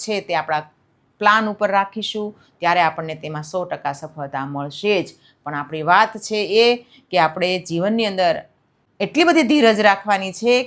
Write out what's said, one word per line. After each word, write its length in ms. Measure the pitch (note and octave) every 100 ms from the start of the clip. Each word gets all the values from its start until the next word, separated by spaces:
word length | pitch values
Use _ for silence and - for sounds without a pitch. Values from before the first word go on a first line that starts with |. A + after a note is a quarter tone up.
| -
છે 100 | G3+
તે 120 | F#3+ E3
આપણા 280 | D3+ D#3 D#3 _ _ _ _ -
પ્લાન 280 | G#3 G#3+ G#3+
ઉપર 180 | G3+ G#3
રાખીશું, 640 | G3 G3 A3 G#3 G#3+ G#3 G#3 _ -
ત્યારે 220 | E3+ F3
આપણને 340 | E3 E3 D#3+ D#3
તેમાં 300 | D#3 D3+ D3+
સો 80 | F#3 F3
ટકા 280 | - C#3+
સફળતા 520 | C#3+ G#3 - C#3+ C#3 C#3
મળશે 500 | C#3+ C#3+ C#3+ G#3 G3
જ. 40 | - - _ _ D3
પણ 100 | D3
આપણી 260 | C#3+ D#3 D#3
વાત 220 | F#3 A3 G#3+ -
છે 120 | G#3+ F3+ G#3+
એ 20 | A#3 A#3+ - _ _
કે 60 | F3+
આપણે 320 | D#3+ E3 F3+ F#3 E3+
જીવનની 400 | E3+ F#3+ A3+ A3
અંદર 240 | F#3 F3+ D#3 - _ _ _ _ -
એટલી 280 | G3+ C#4+ E4+
બધી 220 | E4 A#3+
ધીરજ 280 | D4 A3+ G#3+ G#3
રાખવાની 440 | G3 G#3 G3 F#3+
છે 200 | F3+ A#3 B3